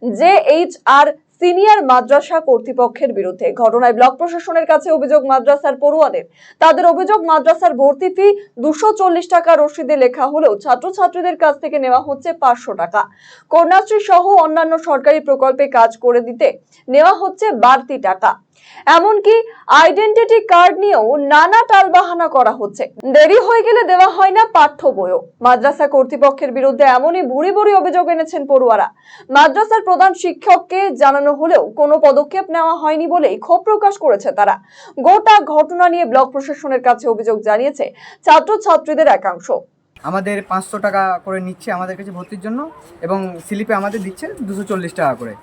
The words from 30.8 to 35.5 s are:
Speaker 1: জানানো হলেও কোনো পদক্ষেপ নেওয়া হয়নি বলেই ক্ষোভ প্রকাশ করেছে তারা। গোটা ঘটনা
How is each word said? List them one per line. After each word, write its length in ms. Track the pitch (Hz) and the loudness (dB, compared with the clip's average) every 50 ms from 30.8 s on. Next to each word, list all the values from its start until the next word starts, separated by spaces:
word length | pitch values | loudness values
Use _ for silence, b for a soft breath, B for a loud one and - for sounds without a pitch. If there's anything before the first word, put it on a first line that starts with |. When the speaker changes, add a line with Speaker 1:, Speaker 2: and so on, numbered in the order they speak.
| 392 392 | -4 -4
Speaker 1:
জানানো 440 | 277 233 285 277 269 285 285 285 294 | -2 0 0 2 2 2 0 -2 -2
হলেও 320 | 285 311 330 359 285 160 | -2 -2 0 2 0 0
কোনো 320 | 180 220 262 294 294 302 311 | -2 -2 -2 0 0 0 2
পদক্ষেপ 520 | 302 294 269 285 294 294 370 381 381 381 | 2 2 2 2 -2 -2 -6 -8 -8 -4
নেওয়া 240 | 320 339 320 330 330 | -4 -4 -2 -2 -4
হয়নি 320 | 339 320 302 311 311 330 | -4 -4 -4 -4 -4 -4
বলেই 320 | 311 330 349 302 - 381 427 | -2 -2 0 0 -2 -4 -4
ক্ষোভ 240 | - - 339 359 370 | -2 -2 -2 -2 0
প্রকাশ 360 | 440 427 415 415 392 403 403 | -2 -2 0 0 -2 -2 0
করেছে 340 | - 294 220 202 294 - - | -2 -2 -2 -2 -2 -6 -2
তারা। 260 | - 208 208 - - b b b b b b b - | -2 0 0 -2 -4 b b b b b b b -2
গোটা 440 | 254 330 381 427 427 453 427 403 311 | 2 4 4 4 4 4 4 4 2
ঘটনা 440 | 311 | 0